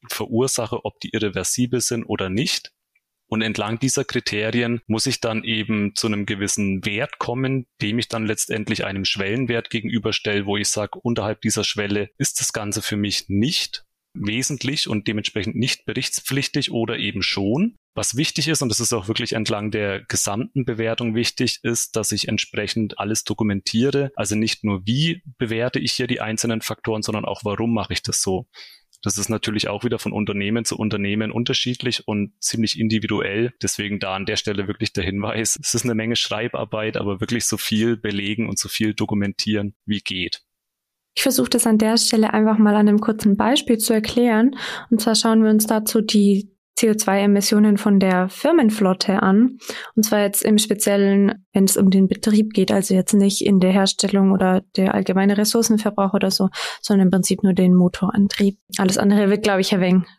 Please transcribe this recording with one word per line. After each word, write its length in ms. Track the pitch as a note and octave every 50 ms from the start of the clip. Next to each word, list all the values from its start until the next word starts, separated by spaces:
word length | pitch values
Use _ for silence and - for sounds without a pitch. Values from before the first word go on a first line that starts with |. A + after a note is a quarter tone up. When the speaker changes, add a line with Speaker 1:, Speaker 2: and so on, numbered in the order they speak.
| - A#2
Speaker 1:
verursache, 760 | - - A2 - A2+ A2+ C3 C3 - - A2+ - A#2+ A2 -
ob 140 | G#2 - _
die 120 | - -
irreversibel 680 | - A2 G#2+ G2+ F#2+ F#2+ F2 - - B2+ B2 A#2+ B2+ A#2+
sind 220 | - - A#2+ A2+
oder 280 | - - G#2+ - G2 F#2
nicht. 420 | F#2 A2 D#3 F3+ - - - - _ _ _ _ _ _ _ _ _ _ _ _
Und 140 | A2+ A2
entlang 360 | A2 G#2+ G2+ A2 G#2 G#2+ A2+ A2+
dieser 260 | C3+ C3 - C#3+ C3
Kriterien 760 | - - B2+ - - G#2 G#2 G#2+ A2 A2+ A#2+ A#2+ A#2 A#2+ A#2 - -
muss 180 | A2 A2 -
ich 140 | C3+ A#2 -
dann 240 | - A2+ A2 A2 -
eben 480 | A#2 A2+ G#2+ G#2 A2 A2 G#2 G2+ G2+ -
zu 140 | - - A2
einem 180 | G#2 G#2 G2+
gewissen 580 | G2+ G#2+ G2 G2+ G2 - - G2+ G2 F#2+ F#2 -
Wert 360 | G#2+ G2+ G#2+ C#3+ - - -
kommen, 460 | - - A#2+ C3 C3 C3 C3+ C3+ B2 - _ -
dem 200 | - G#2 A2 A#2+
ich 80 | A2+ -
dann 180 | A#2 A2+ A2
letztendlich 580 | G#2 G#2+ - - - A2+ G#2+ G#2 - G#2+ - -
einem 200 | G2 G2 G2 G2
Schwellenwert 640 | - - G2+ G2 G2 A2 C3 C3 A#2+ A#2+ A#2 - -
gegenüberstelle, 760 | - A#2 G#2 - A#2+ A2 G#2 A2 G#2 - - G#2+ G2+ G2+ G2+
wo 100 | G2+ G2+
ich 120 | G#2+ G2+ -
sag, 280 | - G#2+ G#2 - -
unterhalb 460 | F#2+ - A#2+ A#2 A2+ G2 G#2+ G#2+ -
dieser 200 | - A2+ - A2
Schwelle 480 | G2 - - G#2 G#2 G2+ G2+ G#2 G2+ - _ -
ist 220 | - - - -
das 120 | - -
Ganze 300 | - A2+ G#2 G#2 G2+ G#2+
für 140 | - - G#2+
mich 300 | G2+ G#2 G2+ F#2 - - -
nicht 560 | G2 G2+ A2+ D#3 F#3 - - - - - - _ _ _ _ _ - -
wesentlich 720 | G2+ G2+ A2 B2 B2+ - D3 - - B2+ D3+ - - -
und 180 | A2+ G#2 -
dementsprechend 480 | A#2+ G#2+ G#2 - - - G#2+ F#2 A2 -
nicht 300 | - B2 C3+ - - _
berichtspflichtig 880 | - A2 B2+ C3+ - - - - - C3+ C#3 C3+ - - D3 C3 -
oder 260 | - A#2 A2+ A#2+ A2+ -
eben 240 | - G2+ - G2
schon. 540 | F#2 - - G2 G2+ G2+ A#2 D#3 G#3 A#3 - _ _ _ _
Was 220 | A2+ G#2 - A2
wichtig 320 | B2+ E3 - - - C3 D#3
ist, 140 | D#3+ -
und 60 | C#3 A#2
das 120 | G#2+ -
ist 120 | A#2 -
auch 160 | A#2+ A2 F#2 G#2
wirklich 240 | A2 - A#2+ -
entlang 380 | A2+ A2+ G#2+ - A2 G2+ G#2 G#2+
der 320 | G#2 G#2+ G#2 G2+ G2 G2+
gesamten 600 | - - - - - G#2+ G2+ A2 C#3+ - - C#3 A#2+
Bewertung 480 | B2+ A#2 A2 A2+ A2+ A2+ - A#2+ A2+ A2
wichtig, 460 | A#2 A#2 - - - B2+ A#2 - -
ist, 340 | - B2 A#2 - - - -
dass 160 | A2+ G2 -
ich 160 | G#2+ G2+ - -
entsprechend 720 | A2 - - - - G#2+ G#2 - - A2+ G#2+ G2+ - -
alles 260 | G2+ G#2 G#2+ - -
dokumentiere. 880 | - G#2+ - A2+ G#2 G2 G2 - - - A2+ B2+ C#3+ C#3 C#3 C#3 C3+ -
Also 200 | - G#2+ G2 G#2+
nicht 280 | G#2+ A2+ G#2+ - - -
nur, 220 | G#2 G2+ F#2 F#2
wie 360 | G#2+ B2 C#3 D#3+ E3 E3 F3+ - C#3+ - -
bewerte 400 | B2+ G#2+ A2+ A2+ A#2+ B2+ - E3
ich 140 | D#3 -
hier 140 | - - B2+
die 140 | A#2+ B2 -
einzelnen 400 | G#2+ G#2+ A2 - - A#2 A2+ A2
Faktoren, 420 | - - A2+ - - A2+ A2 G#2+
sondern 220 | - - G#2+ G#2 -
auch, 180 | - G2 - -
warum 280 | G#2 G2+ - A2+ A#2
mache 220 | A#2 G#2 F#2+ - F#2
ich 80 | -
das 180 | - - - -
so. 240 | - G2 F#2 F2+ - - _ - - - - _ _ _ _ _
Das 140 | - G#2 - G2+
ist 100 | G2 -
natürlich 380 | A2 G#2 - A2+ G#2+ G#2+ - G2+
auch 160 | G2+ G#2 -
wieder 140 | A#2 A#2 -
von 140 | - G#2
Unternehmen 520 | G2+ G#2 G#2+ G#2 G2 G2+ G2+ G2+ A2+ A#2 A2
zu 120 | - B2
Unternehmen 540 | A#2+ A2+ G#2 A#2 G2+ G2+ G2+ G#2 G#2+ A2 G#2+
unterschiedlich 760 | - A#2 A#2+ C#3 C3 - - B2+ B2 - - B2 A2+ - -
und 260 | - G#2+ G#2 G2+ - - _
ziemlich 380 | - - - A2+ A2 G2+ - -
individuell. 760 | A2+ G#2+ A2 G#2+ G#2+ G#2 G#2 - - G2 G2 G#2+ A#2+ B2+ - -
Deswegen 360 | - F#2+ - - G#2 G2+ G#2 F2+
da 160 | G2 F#2+ F#2+
an 120 | F#2+ F#2+
der 100 | G2 G#2+
Stelle 300 | - - G#2+ G2+ G2 G2
wirklich 260 | G2+ G2+ - A2 -
der 120 | - G#2 E2+
Hinweis, 540 | F#2 G2 G2+ G#2 G#2+ G#2+ A2 A2+ - - -
es 120 | - - -
ist 100 | A#2 A#2+
eine 100 | B2 A2+
Menge 220 | A2 A2 A#2 A#2
Schreibarbeit, 800 | - - - A2 G#2+ A2+ A#2 - - A2 - - G#2+ G#2+ A2 G#2
aber 240 | - G#2 G2+ G2 G2
wirklich 260 | A2 - A#2+ A#2 -
so 100 | - A2
viel 400 | G2+ - - A2 G#2+ A2+ A#2 A#2
belegen 520 | G#2+ - G#2+ G2+ G2 G2 G2+ G#2+ A2+ A2 A2
und 100 | G2+ -
so 100 | - G2+
viel 260 | - - A2 G#2+ G#2
dokumentieren, 800 | - A2 - G#2+ G2+ G2+ G2 - - - G#2+ G#2+ G#2 G2+ G2+ - _ _
wie 140 | G2+ G#2 G2
geht. 420 | - - F#2+ F#2 F2 - - - _ _ _ _ _ _ _ _ _ _ _ _ _ _ _
Speaker 2:
Ich 80 | -
versuche 260 | - C4+ C4 C4 B3 -
das 180 | - A#3 -
an 120 | A3+ A3 G#3+
der 180 | A3 A3 A3+
Stelle 380 | A3+ - - A#3+ A3 A3 - -
einfach 240 | G#3+ G#3+ A3 A3 A3
mal 160 | G#3+ G#3 G#3
an 140 | G#3+ G#3 G#3
einem 120 | G#3 G#3+
kurzen 380 | G#3+ - A3 G#3+ - G#3 G3 G3+
Beispiel 400 | G#3+ A3 C#4 D4 - - A#3 A3
zu 160 | - - A3+
erklären. 600 | A3 G#3+ - - A#3+ A#3+ B3 A3 G#3+ A#3 C#4 C4+ - - - - - - -
Und 100 | A#3 G#3+
zwar 140 | - A#3+ A3
schauen 280 | - - A3+ A3+ A3
wir 60 | A3 G#3+
uns 180 | G#3+ G#3+ G#3+
dazu 360 | G#3+ A3+ A3 G#3+ - - A3
die 500 | A3 G#3+ - G#3 G3+ G3+ G3 G3 G3+ - _ _ _ _ _ -
C 120 | A#3 A3
O 40 | G#3+
zwei 280 | G#3+ - G3 G3 G3+
Emissionen 560 | G3+ G3+ G3+ G3+ G3+ - A3 G#3 G#3+ G#3+ G#3 G#3
von 200 | - G#3+ G3+ F#3+
der 300 | G3 F#3 F#3 F3+ F#3 F#3+
Firmenflotte 920 | - - - D4 E4+ E4 A#3 G#3+ G#3+ - G3+ F#3 F#3 - - - F#3+ F#3+
an. 340 | - F#3+ F#3+ G#3+ B3 C4 - - - - - - - - -
Und 80 | A3 G#3+
zwar 160 | G#3+ G#3+ G#3
jetzt 220 | G3+ G3+ G3+ -
im 160 | - A3 G#3+ G#3
Speziellen, 880 | G#3+ - G3+ G#3 - G3+ G3+ G3+ G3 G3 G3 G3 G3+ G3 - - - _ -
wenn 100 | G3 F#3+
es 140 | F#3+ - -
um 100 | G3 F#3+
den 180 | F#3+ F#3+ F#3+
Betrieb 460 | F#3+ - - - A3 G#3+ G#3+ G#3+ G#3+
geht, 180 | - F#3+ F#3 F#3
also 220 | G#3+ G3 F#3+ -
jetzt 220 | F#3+ F#3 F3+ - -
nicht 260 | G3+ G3 G3+ G3+ -
in 200 | - - G3 F#3
der 120 | F#3 F#3
Herstellung 580 | F#3 G3+ F#3+ G3 - - - G3 G3+ G3 F#3+ F#3+
oder 320 | F#3+ F#3+ F#3+ F#3 F#3 F#3+ - _ -
der 160 | G3 F#3+ G3
allgemeine 460 | G#3 G3+ F#3+ - F3+ F#3+ G3 G3+ G3+ G3+
Ressourcenverbrauch 720 | G#3+ G#3+ - A#3 A3+ A3+ A3 G#3+ - G#3 G#3 G3+ G3 F#3+
oder 180 | G3+ G3 G3 F#3+
so, 200 | F#3+ - G3 F#3+ - - - - - -
sondern 240 | - - G#3 G3 F#3+
im 40 | F3+
Prinzip 300 | F#3+ F#3 F3+ - F#3+ -
nur 120 | - F#3+ F3+
den 200 | F#3+ F#3 F3+ F3+
Motorantrieb. 840 | F3+ F3+ F3+ - - F#3 F#3 - G3+ G3 G3+ - - G3+ G3 G3+ - _ _ -
Alles 220 | - G3 F#3+ G3 -
andere 320 | - G3+ G#3 G#3 G#3 G3
wird, 120 | G#3 G#3
glaub 160 | G#3+ G#3 G3 F#3+
ich, 140 | F#3+ -
ein 80 | G#3 F3+
wenig 220 | F#3+ F3+ F3+ F#3+ E3+ - -